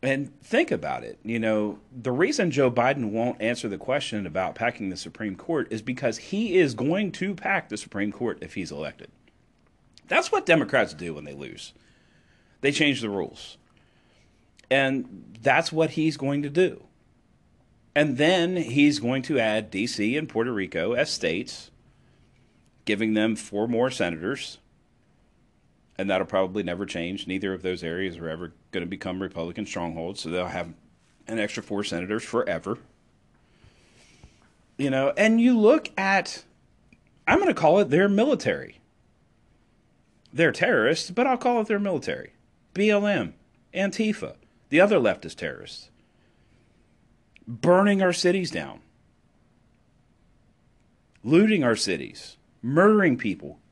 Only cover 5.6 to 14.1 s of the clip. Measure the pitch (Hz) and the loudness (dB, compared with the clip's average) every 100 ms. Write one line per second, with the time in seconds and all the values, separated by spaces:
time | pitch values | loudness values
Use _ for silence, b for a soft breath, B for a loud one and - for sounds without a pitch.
5.6 | 120 110 107 127 127 113 - 196 226 180 | -4 -6 -6 -4 -4 -4 -6 -4 0 4
6.6 | 156 117 123 180 208 - 190 185 - 190 | 2 2 -2 0 -2 -4 -6 -6 -2 -4
7.6 | - 104 - 98 101 101 117 85 85 - | -4 -12 -8 -4 -4 -2 -4 -4 -10 -10
8.6 | 82 73 73 - - _ _ _ _ _ | -8 -8 -10 -10 -20 _ _ _ _ _
9.6 | _ _ _ _ _ - - 415 - 165 | _ _ _ _ _ -2 0 -2 4 2
10.6 | 120 131 107 - 85 76 73 69 69 - | 4 2 0 -2 -10 -10 -12 -12 -14 -14
11.6 | - _ b b b b b b b b | -18 _ b b b b b b b b
12.6 | 135 143 151 127 110 98 80 - - - | -2 2 2 2 -2 -4 -6 -8 -20 -20
13.6 | _ _ b b b | _ _ b b b